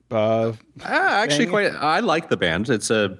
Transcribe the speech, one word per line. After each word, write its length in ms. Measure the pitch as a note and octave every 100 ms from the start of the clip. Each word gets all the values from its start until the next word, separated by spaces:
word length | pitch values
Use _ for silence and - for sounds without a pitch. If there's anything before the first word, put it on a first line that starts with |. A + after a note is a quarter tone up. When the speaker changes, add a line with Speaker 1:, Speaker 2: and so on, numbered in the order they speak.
| _
Speaker 1:
Uh, 420 | A2+ G#2+ A2+ A2+ A2+ - -
Speaker 2:
Ah, 380 | - C#4 F#4+ G#3+
actually, 240 | A3 D4
Speaker 1:
thing. 60 | G#3
Speaker 2:
quite. 220 | G#3 F#3+
I 260 | - D3+ F3
like 300 | A3+ D#3 -
the 60 | G#2
band. 300 | F#2 E2+ A#2
It's 200 | A2 -
a, 260 | A2+ G2+